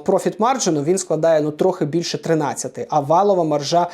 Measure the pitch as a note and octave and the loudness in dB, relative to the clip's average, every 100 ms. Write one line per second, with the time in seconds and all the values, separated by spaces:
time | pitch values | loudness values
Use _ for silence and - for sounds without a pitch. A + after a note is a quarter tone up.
0 | D3 F#3+ F3+ - A3+ C4 F#3 D3+ C#3 F#3 | 0 0 0 0 0 0 0 0 0 -2
1 | - D#3+ E3 D#3+ D3+ D3+ F#3+ F3+ D3+ E3 | 0 0 2 2 0 0 0 0 -2 -2
2 | E3+ - - D#3+ C#3+ A#2 B2+ - A#2+ D3+ | -4 -6 -2 0 0 -4 -8 -10 -2 -2
3 | C#3 E3+ G#3 F#3 D#3+ D3 C#3 E3+ F3 | 2 2 4 2 2 -2 0 0 0